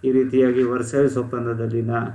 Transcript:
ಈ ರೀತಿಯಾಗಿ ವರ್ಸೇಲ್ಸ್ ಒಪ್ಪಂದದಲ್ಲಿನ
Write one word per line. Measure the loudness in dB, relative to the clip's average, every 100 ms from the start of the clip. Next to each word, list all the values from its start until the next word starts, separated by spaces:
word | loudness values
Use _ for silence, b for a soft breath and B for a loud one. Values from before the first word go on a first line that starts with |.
ಈ | 2
ರೀತಿಯಾಗಿ | 2 2 2 4 4
ವರ್ಸೇಲ್ಸ್ | 0 0 -2 2 2 0
ಒಪ್ಪಂದದಲ್ಲಿನ | -4 -4 -4 -4 -2 -2 -2 -4 -4